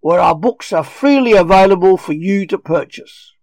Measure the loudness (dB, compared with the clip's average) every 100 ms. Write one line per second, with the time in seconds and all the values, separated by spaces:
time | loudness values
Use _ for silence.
0 | -2 0 0 0 -4 -4 -6 -6 -6 -4
1 | 0 0 2 2 4 2 4 2 2 0
2 | -2 -8 -4 -4 -4 -8 -4 -6 -6 -16
3 | -20 -20 _ _